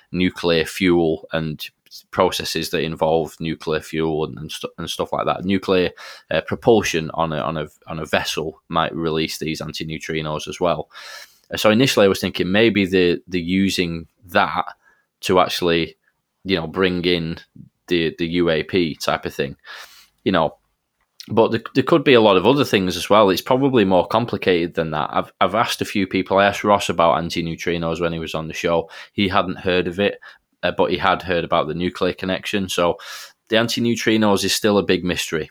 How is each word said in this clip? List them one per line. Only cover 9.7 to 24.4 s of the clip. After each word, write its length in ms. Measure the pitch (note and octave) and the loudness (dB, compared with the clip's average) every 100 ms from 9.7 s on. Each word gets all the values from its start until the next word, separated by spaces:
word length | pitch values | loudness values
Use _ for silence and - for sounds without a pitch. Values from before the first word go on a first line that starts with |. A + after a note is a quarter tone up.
| - D#2+ D#2 - D#2 D#2 D2+ - | -10 -10 -8 -6 -6 -4 -6 -8
as 120 | D2+ | -2
well. 300 | F2 D#2 - - - - - _ - | 0 0 -6 -16 -18 -18 -20 _ -10
Uh, 40 | - | 0
so 140 | G#2+ | 4
initially 360 | G#2+ C3+ - G2+ | 4 4 6 4
I 20 | |
was 120 | F#2 | 4
thinking 300 | F#2+ - F2+ | -2 -2 0
maybe 340 | G2+ A#2 G#2 | 4 4 4
they're, 340 | F#2 F#2 F2 E2 - | 2 4 4 0 -4
they're 120 | F2+ | -6
using 680 | E2+ F#2 G2 F#2+ F2 E2 E2 _ F2 | 0 2 2 0 -2 -4 -10 _ -4
that 380 | G2 F2+ F2 - - _ _ _ _ | 0 0 -2 -6 -12 _ _ _ _
to 180 | - F#2 | 2 2
actually, 580 | - - F2 E2+ D#2 - _ _ _ _ | 2 0 0 0 -2 -8 _ _ _ _
you 120 | F#2 F2+ | -2 -2
know, 100 | D#2+ | -2
bring 380 | F2 F#2 F2+ | 0 0 2
in 340 | F2 F2 E2 E2 - - - _ - | 0 0 -2 -8 -14 -20 -20 _ -2
the, 260 | F2 D#2+ C#2+ | 0 0 -2
the 80 | E2+ | -2
U 240 | F2 E2+ | 0 0
A 120 | D#2 | 0
P 340 | D2+ G2 E2 C2+ | 0 -2 -2 -2
type 300 | - D2+ E2+ | -4 -4 -4
of 80 | |
thing, 220 | - C#2 C#2 - - - - _ _ | -6 -8 -10 -18 -20 -20 -20 _ _
you 80 | - | -2
know. 240 | F2+ D2+ - _ _ _ _ _ - - | 0 0 -4 _ _ _ _ _ -20 -2
But 220 | A2+ G2 | 2 2
there, 120 | A2 - | 0 -2
there 100 | C3+ | -2
could 180 | - E3+ | 2 2
be 120 | C#3+ | 6
a 60 | A#2+ | 6
lot 180 | G#2+ F#2+ | 8 6
of 80 | F#2+ | 4
other 180 | C#3+ | 4
things 320 | B2+ G#2+ F#2 F2 | 2 2 2 -2
as 140 | - | 4
well. 180 | G#2 G2 | 6 6
It's 140 | F2 | 2
probably 420 | - C3 C#3 B2+ | 0 0 2 4
more 220 | F#2+ F2+ - | 4 4 2
complicated 680 | A2+ A#2+ G2+ | 0 -2 -2